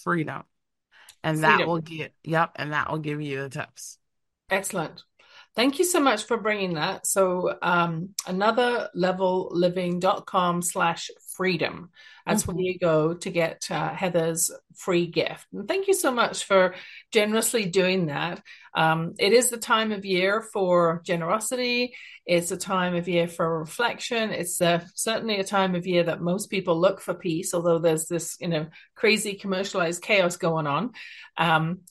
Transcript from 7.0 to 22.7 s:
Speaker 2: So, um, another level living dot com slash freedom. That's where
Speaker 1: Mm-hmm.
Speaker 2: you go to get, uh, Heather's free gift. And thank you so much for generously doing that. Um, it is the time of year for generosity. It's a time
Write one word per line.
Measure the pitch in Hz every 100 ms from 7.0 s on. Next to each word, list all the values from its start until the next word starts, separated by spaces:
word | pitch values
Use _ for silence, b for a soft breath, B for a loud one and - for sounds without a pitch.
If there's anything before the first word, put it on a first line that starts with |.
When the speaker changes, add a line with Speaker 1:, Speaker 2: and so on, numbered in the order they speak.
| -
Speaker 2:
So, | 196 185 180 175 -
um, | 175 175 170 165 190 - -
another | 185 208 226 247 240 -
level | 175 185 185 185 185 -
living | 170 175 180 180 175
dot | 185 202
com | - 190 180 175
slash | 175 190 170 165 - - -
freedom. | - 185 165 143 - - B B B -
That's | 208 -
where |
Speaker 1:
Mm-hmm. | 180
Speaker 2:
you | 185 180
go | 175 156 156
to | 170 196
get, | 170 160 - -
uh, | 156 151
Heather's | 165 190 175 165 165 - - _ -
free | - 175 170
gift. | 165 - - -
And | 190 214
thank | 381 392
you |
so | 370 294
much | 240 196 -
for | - 190 185 B B B -
generously | 220 214 220 220 240
doing | 190 190 185 190 160
that. | 147 160 175 B B B
Um, | - 160 160 170 -
it | 196
is | 233 247
the | 233
time | - 220 220
of | 202
year | 196 180 190 214
for | 214 208 180 175 170 170
generosity. | - 170 165 214 - 247 247 240 247 B B B -
It's | 175 175
a | 185
time | 196